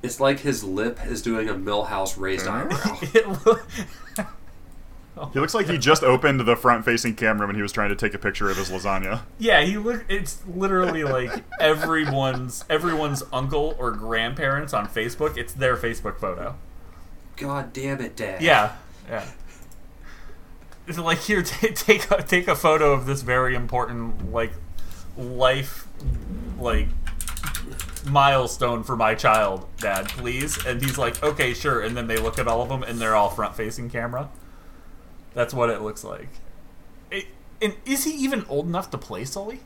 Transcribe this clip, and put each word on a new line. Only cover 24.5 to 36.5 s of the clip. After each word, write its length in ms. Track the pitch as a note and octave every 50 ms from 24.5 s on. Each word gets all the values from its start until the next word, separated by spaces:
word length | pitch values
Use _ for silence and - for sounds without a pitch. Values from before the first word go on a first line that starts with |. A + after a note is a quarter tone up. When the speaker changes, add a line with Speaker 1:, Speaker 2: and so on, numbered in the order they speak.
| - - - - - - - - - - - - -
Speaker 3:
life, 720 | - B2+ B2 B2+ B2 C3 B2+ C3+ C#3 C#3 - - - - - - - - C3 B2+ - - - F#3+ - - - - -
like, 260 | B2 A#2+ A2+ A2+ A#2 - - - - - - - - - - - - - - - - - - - - - - - - C#3+
milestone 760 | C#3 C#3+ C#3 C#3 C#3 C3+ B2+ A2+ - - C3 B2 A#2+ A2+ A2
for 100 | - C3
my 220 | A2+ A2+ A2 A2+
child, 500 | A2 - C3 G#2+ A2 G#2+ G2 F#2+ F#2 F#2 - - -
Dad, 280 | - G#2 G2 F#2+ G2 G2
please." 540 | - - B2 A#2+ B2 C3 C#3 D3+ - - -
And 160 | B2+ B2+ A#2+
he's 160 | C3 C3+ B2+
like, 240 | C#3 C3 A#2 A#2+ - -
"Okay, 300 | D3+ D3+ C#3+ D3 B2 B2
sure." 260 | - - D3 C3 A#2
And 160 | G#2 A2+ A#2+
then 100 | B2 A#2
they 120 | A2+ A2+ A2+
look 200 | A2+ A2+ A2 -
at 80 | B2
all 160 | A#2 A2+ A#2 B2
of 60 | B2
them, 160 | C3+ C3 B2
and 160 | A2 A#2+ A#2
they're 160 | A#2 A2 A2
all 140 | G#2+ G#2 G2
front-facing 600 | - A2 G#2+ G2+ - - A2 G#2+ G#2+ - A#2+ A#2+
camera. 380 | - A#2+ A#2 A#2+ B2 B2+ C#3+ C#3 - - - - - - - - - - - - - - - - - - - - -
That's 200 | A#2+ A#2+ A#2+ -
what 160 | B2+ A#2+ A#2
it 120 | A2+ G2+ G#2+
looks 200 | G#2+ G#2+ - -
like. 260 | G2+ G2 - - C3 - - - -